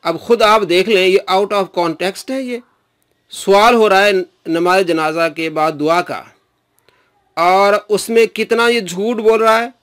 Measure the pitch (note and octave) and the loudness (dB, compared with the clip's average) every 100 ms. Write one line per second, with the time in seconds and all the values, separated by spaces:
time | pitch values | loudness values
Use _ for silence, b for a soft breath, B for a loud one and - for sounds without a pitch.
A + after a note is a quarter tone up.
0 | E3 E3+ - A3+ G#3+ A3 F#3+ F3 F#3 G3+ | -6 -8 -2 0 4 2 2 0 2 2
1 | F#3 F#3 - F#3+ G3+ G#3 F#3+ - E3+ D#3+ | 2 2 0 -2 0 -2 -4 -4 -4 -4
2 | F3+ F#3+ - C4 B3+ A#3+ _ _ _ _ | -6 -8 -10 -8 -8 -10 _ _ _ _
3 | _ _ _ - - G3 A3 A#3+ G#3+ F#3+ | _ _ _ -12 0 4 4 4 4 4
4 | G#3 F#3+ F3+ _ - E3 F3 F#3 F#3 E3 | 2 0 -4 _ -6 -2 0 0 0 -2
5 | D#3 D#3+ E3 D#3 D#3+ D#3 D#3 D3+ D3+ E3+ | -2 -2 -4 -4 -6 -2 -2 -2 -2 0
6 | E3+ G2+ - _ _ _ _ _ _ _ | -2 -10 -14 _ _ _ _ _ _ _
7 | _ _ _ - E3+ F#3+ G3+ G3+ - G3+ | _ _ _ -2 0 2 2 0 -2 -4
8 | - A3+ A3+ - A3 A3+ A#3 A#3+ F3+ F3 | 0 0 0 -2 -2 0 0 0 -4 -6
9 | G#3+ A#3+ A3 A3 A3 A3 A#3+ _ | -4 -2 0 2 2 0 -2 _